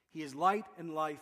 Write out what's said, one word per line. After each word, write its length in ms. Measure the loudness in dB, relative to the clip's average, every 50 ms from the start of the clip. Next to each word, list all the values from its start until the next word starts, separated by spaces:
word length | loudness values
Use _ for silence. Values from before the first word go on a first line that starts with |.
| _ _
He 120 | -8 -8 -8
is 100 | -6 -2
light 320 | 4 4 4 4 4 0 -6 -12
and 180 | -10 -8 -4 -2
life, 240 | 0 0 0 -2 -6